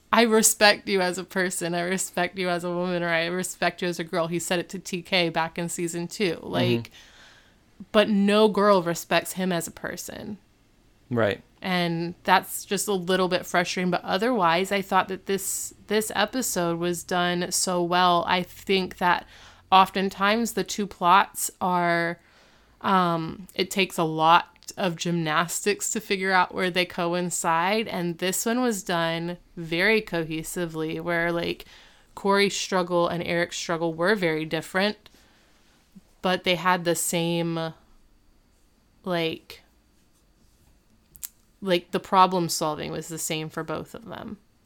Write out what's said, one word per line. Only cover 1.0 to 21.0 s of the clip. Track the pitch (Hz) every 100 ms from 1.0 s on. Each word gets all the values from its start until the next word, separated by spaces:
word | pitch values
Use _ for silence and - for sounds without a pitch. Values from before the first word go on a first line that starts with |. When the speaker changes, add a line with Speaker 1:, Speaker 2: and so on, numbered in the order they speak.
| 180 180
Speaker 1:
a |
person. | 175 190 185 185 170
I | 175
respect | 175 185 - - 180 190
you | 180
as | 175 175
a |
woman, | 175 180 175
or | 170
I | 165 170
respect | 180 180 - 175 175
you | 180
as | 170
a |
girl." | 165 180 165
He | 170
said | - 180
it | 165
to | 190
T | - 180
K | 175 190 170
back | 160 160 -
in | 170
season | - 170 170 170
two. | - 196
Speaker 2:
Mm-hmm. | 160 -
Speaker 1:
Like, | - - 120 117 - - - - - _ _ _ - -
but | 214 214
no | 202 202 208 220
girl | 196 208 196
respects | 170 170 - 170 170
him | 180 185
as | 170 165
a |
person. | - - 180 - - - 208 _ _ _ _ _ _ -
Speaker 2:
Right. | 120 104 - - _
Speaker 1:
And | 196 180 175 165 170 -
that's | - 190 190 - -
just | 190 -
a |
little | 190 175 185 185
bit | 180 -
frustrating. | 175 175 - 180
But | 175
otherwise, | - 190 226 240 170 170 190
I | 202
thought | 190 190 185
that | 185 -
this, | 196 - - - - -
this | 208 214 -
episode | 208 254 247 185 170 170
was | 175 175
done | - 180 175 175 180
so | - - 180
well. | 170 175 180 175 -
I | 185
think | 180 - - 190 185 -
that | 180 - - - - - -
oftentimes | 190 190 196 190 190 202 220 226
the | -
two | 185 - 196
plots | -